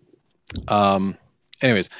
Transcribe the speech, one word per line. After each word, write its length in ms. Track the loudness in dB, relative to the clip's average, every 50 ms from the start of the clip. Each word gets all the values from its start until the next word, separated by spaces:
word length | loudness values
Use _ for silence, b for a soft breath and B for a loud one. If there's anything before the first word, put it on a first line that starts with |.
| _ _ _ _ _ _ _ _ _ -14 -14 -12 -6 -2
Um, 500 | 0 2 2 2 2 2 0 -4 -6 -10 _ _ _ _ _ _ -10 -2
anyways, 300 | 0 2 2 2 0 -4 B B